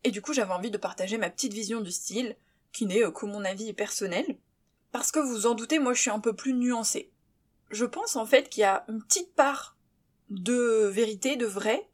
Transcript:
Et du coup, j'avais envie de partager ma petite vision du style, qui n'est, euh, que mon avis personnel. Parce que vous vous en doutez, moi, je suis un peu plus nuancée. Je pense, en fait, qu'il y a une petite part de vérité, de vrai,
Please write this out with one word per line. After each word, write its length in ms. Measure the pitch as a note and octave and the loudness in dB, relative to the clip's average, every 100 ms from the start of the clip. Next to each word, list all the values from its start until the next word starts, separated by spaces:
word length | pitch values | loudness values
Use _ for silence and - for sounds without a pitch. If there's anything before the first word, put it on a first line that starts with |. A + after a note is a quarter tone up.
Et 80 | - | -2
du 120 | G#3 | -2
coup, 100 | A#3 | -2
j'avais 220 | C#4+ G3 | -2 0
envie 160 | F3+ G#3+ | -2 -4
de 80 | G#3 | -4
partager 400 | F#3+ - F#3 A3+ | -4 -4 -4 -2
ma 100 | F#3 | -4
petite 240 | - C4 | -4 -6
vision 300 | G#3 G#3 A3+ | -4 -6 -6
du 80 | F#3+ | -6
style, 460 | F3+ - G3+ B3 - _ _ _ | -8 -6 -4 -6 -8 _ _ _
qui 140 | - G#3 | -4 0
n'est, 180 | G3 | 2
euh, 60 | A#3 | 2
que 160 | - G#3 | 0 -6
mon 180 | G#3 | -4
avis 300 | G3 G3 A3 | -4 -4 -6
personnel. 640 | G3+ G#3 - G3 F3 E4+ - _ _ _ _ _ | -6 -4 -4 -2 -2 -2 -6 _ _ _ _ _
Parce 180 | B3 - | -6 -2
que 100 | D#4 | 0
vous 80 | C#4 | 0
vous 180 | A3+ A3+ | 2 0
en 80 | |
doutez, 240 | A3+ A3+ D#4 | 0 0 2
moi, 140 | C4+ | 2
je 80 | A#3+ | 2
suis 100 | B3+ | 0
un 100 | G#3+ | 0
peu 140 | A#3 | -2
plus 200 | G#3+ C4+ | -2 0
nuancée. 580 | B3+ B3 A#3 A3 - - _ _ _ _ _ - | 0 0 0 -2 -4 -8 _ _ _ _ _ -10
Je 140 | G#3 | -2
pense, 320 | A#3+ E4 A4+ B3 | -2 -2 -4 -4
en 80 | |
fait, 240 | A3 C4 D4 | 4 4 4
qu'il 140 | - | 2
y 20 | |
a 200 | G3+ F#3+ - | 4 4 -2
une 140 | A3 | -8
petite 320 | - - F4+ | -2 -2 2
part 420 | - C#4 C#4 - - _ _ _ _ - | 4 4 2 -6 -18 _ _ _ _ -12
de 560 | G3+ F3+ B3 A#3+ A3 G#3 | -6 0 2 4 4 4
vérité, 500 | G3 A3 G3+ C4 C#4 | 4 0 0 -2 0
de 100 | A#3 | -2
vrai, 420 | G3 G#3+ B3+ G#4 | 0 0 0 -2